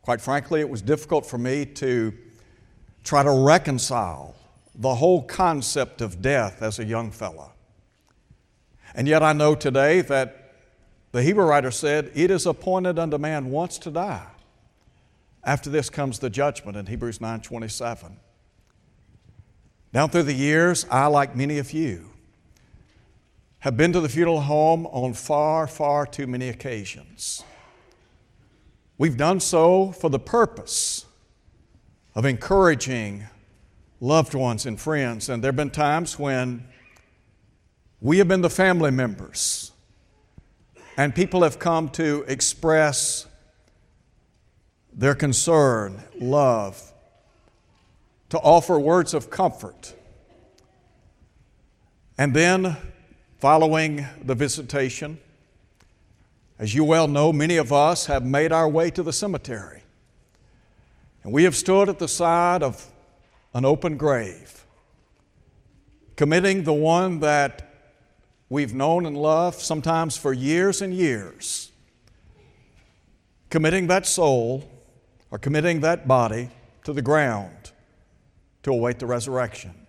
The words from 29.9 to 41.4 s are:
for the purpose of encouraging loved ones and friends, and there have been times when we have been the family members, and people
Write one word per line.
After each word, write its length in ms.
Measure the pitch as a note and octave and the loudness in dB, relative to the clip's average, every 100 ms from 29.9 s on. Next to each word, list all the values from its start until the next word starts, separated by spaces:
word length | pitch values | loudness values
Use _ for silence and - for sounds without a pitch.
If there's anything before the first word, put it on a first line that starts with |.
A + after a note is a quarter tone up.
for 180 | F3+ E3 | -2 -2
the 100 | C3+ | -2
purpose 840 | - A#3 A3 - - - - - - _ _ _ _ _ _ _ _ _ _ | 0 2 2 -2 -8 -6 -4 -8 -14 _ _ _ _ _ _ _ _ _ _
of 100 | G#2+ | -4
encouraging 1000 | C3+ A#2+ - G3 F3+ C#3+ C3 B2 G#2 G2+ G#2+ _ _ _ _ _ _ _ | -2 -2 0 4 6 4 -2 -4 -6 -10 -14 _ _ _ _ _ _ _
loved 340 | B2 D#3+ D3 | 2 2 2
ones 320 | C3 B2+ A2 | -2 -2 -4
and 140 | B2+ G#2 | -8 -8
friends, 500 | D#3 D#3 B2+ A2 A#2+ | -4 -2 -4 -6 -6
and 140 | A#2+ | -2
there 60 | C3 | -2
have 60 | |
been 140 | C3 C#3+ | -2 -4
times 500 | D#3 D3 D#3 E3 - | 0 0 0 -4 -6
when 480 | C#3+ C3 B2+ A#2+ B2 _ _ _ _ _ _ _ _ _ _ _ _ _ | -4 -2 -4 -8 -14 _ _ _ _ _ _ _ _ _ _ _ _ _
we 160 | A2+ F3+ | 2 4
have 100 | F3+ | 4
been 140 | F#3+ | 4
the 80 | F3 | 2
family 420 | - F#3+ F3 D3+ | 2 2 4 2
members, 800 | C3 B2 G2 F#2+ - - - - _ _ _ _ _ _ - _ _ _ _ - - | 0 -2 -6 -12 -6 -6 -6 -12 _ _ _ _ _ _ -20 _ _ _ _ -14 -2
and 180 | C#3+ | -2
people 280 | B2+ F#3 F#3 | 0 0 4